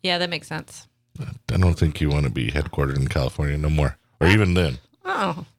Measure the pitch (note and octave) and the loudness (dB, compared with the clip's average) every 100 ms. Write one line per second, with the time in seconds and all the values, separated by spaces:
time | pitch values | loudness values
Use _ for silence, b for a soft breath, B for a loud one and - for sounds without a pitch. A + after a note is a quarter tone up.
0 | F#3 F3 F3 E3 - D#3 - - - _ | -2 -2 -2 -6 -8 -12 -10 -20 -20 _
1 | _ - - - - F2 F#2 E2 E2 - | _ -12 -12 -12 -4 2 2 4 0 0
2 | D2+ D2 C#2 B1+ A#1+ C#2 - - C#2 C#2 | 0 2 0 -2 -2 -2 -4 -2 -2 0
3 | C#2 D2 C2 - D2 D2 D2+ D2+ C#2+ - | 0 0 -2 -2 -4 0 0 2 0 -2
4 | _ _ D#2+ G#2 G2 F2+ E2+ B1+ _ _ | _ _ 4 4 4 4 2 -2 _ _
5 | F#4 G4 G3 E3 - | -6 -4 -2 -4 -12